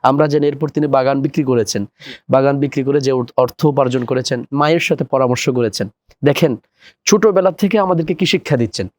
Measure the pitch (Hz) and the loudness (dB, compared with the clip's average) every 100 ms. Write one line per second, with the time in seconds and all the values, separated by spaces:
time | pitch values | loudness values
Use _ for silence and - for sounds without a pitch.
0 | 127 143 156 147 147 139 151 151 147 135 | 0 2 2 2 0 -2 -4 -2 0 2
1 | 131 139 139 165 131 123 104 113 101 _ | 2 0 -2 -2 0 0 0 -4 -8 _
2 | - - - 131 135 143 139 139 131 143 | -20 -20 0 2 2 0 -2 -2 -2 0
3 | 135 131 120 - 127 - 156 139 131 127 | 0 -2 -2 -2 -2 2 0 2 0 -2
4 | 120 127 127 127 - 139 147 170 - 151 | -2 -4 -4 -6 -6 -2 0 0 0 -4
5 | 135 135 131 123 - 127 113 - 101 _ | -2 0 0 0 -2 0 -2 -4 -8 _
6 | _ _ 139 139 160 110 _ _ - _ | _ _ 0 2 0 0 _ _ -20 _
7 | - 208 220 190 185 165 202 214 185 170 | 0 2 4 2 0 0 0 0 2 0
8 | 160 165 185 185 - 135 113 - 95 | -2 -2 0 -2 0 -2 -2 -4 -10